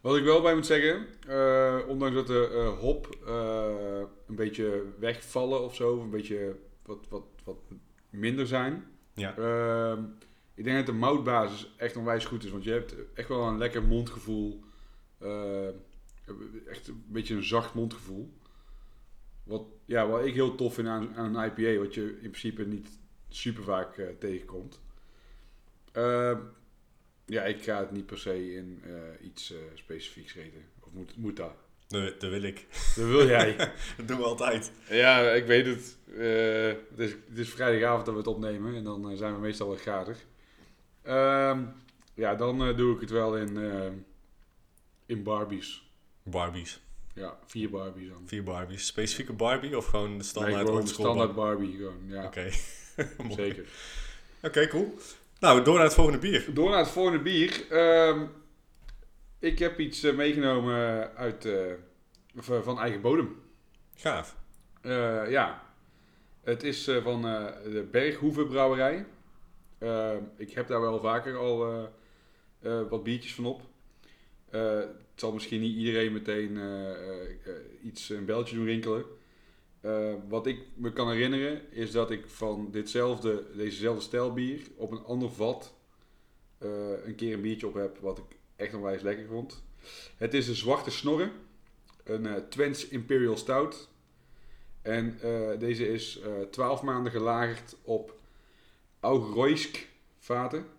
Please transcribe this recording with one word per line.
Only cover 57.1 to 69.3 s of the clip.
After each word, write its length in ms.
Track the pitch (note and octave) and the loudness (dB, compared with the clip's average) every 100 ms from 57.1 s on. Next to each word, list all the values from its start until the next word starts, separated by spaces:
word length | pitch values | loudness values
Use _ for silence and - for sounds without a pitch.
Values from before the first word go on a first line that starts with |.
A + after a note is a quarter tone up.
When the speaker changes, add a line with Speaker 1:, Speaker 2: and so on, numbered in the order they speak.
| D#3+ | 4
Speaker 1:
bier. 520 | D#3 F3 E3 - - | 2 2 2 0 2
Ehm, 540 | D#3+ E3+ E3 D#3+ D3+ D3 - - - _ - - - - - - - | 6 8 10 8 4 -2 -10 -20 -20 _ -20 -16 -16 -18 -20 -20 -4
ik 200 | E3 D#3 | 0 2
heb 200 | E3+ E3 | 2 0
iets, 240 | D#3 - | -4 2
eh, 120 | D3+ | 2
meegenomen 960 | C#3+ D3 D3 C3+ B2+ A#2+ A#2+ A#2 A2 A2 | 4 2 4 4 4 2 2 2 0 -2
uit, 300 | - A#2+ G#2 | -4 -6 -4
eh, 280 | A2 F#2+ F#2 F2+ - _ _ _ _ | -2 0 -2 -6 -14 _ _ _ _
v-, 280 | A#2 A2+ B2 | -16 -2 0
van 160 | G#2+ A#2+ | 0 -2
eigen 220 | A#2+ G2+ | -2 0
bodem. 340 | A2+ D#3+ B2 - - _ _ _ - | 4 4 2 -8 -20 _ _ _ -20
Speaker 2:
Gaaf. 400 | - D#3 G#2 - - - - - - | -4 -2 -2 -6 -12 -16 -18 -20 -14
Speaker 1:
Eh, 480 | B2+ B2+ A#2 A2+ G#2+ | -4 -2 0 -2 0
ja. 340 | C3+ G2 - - _ _ _ _ _ _ - | 2 2 -2 -18 _ _ _ _ _ _ -8
Het 200 | - A#2 | -2 -2
is, 240 | D3 C3+ - | -2 -2 2
eh, 160 | B2+ | 2
van, 240 | A2+ A#2+ A#2 | 2 -2 -2
eh, 180 | A2 G#2 - | -2 -4 -8
de 240 | G#2+ G#2+ G2 | -6 -4 2
Berghoeve 540 | B2 D3 D3 D3 D3 | 2 2 2 0 2
Brouwerij. 600 | C3+ C3+ C3+ B2+ C3 F3 G3+ - - | 0 4 4 6 2 2 -6 -16 -20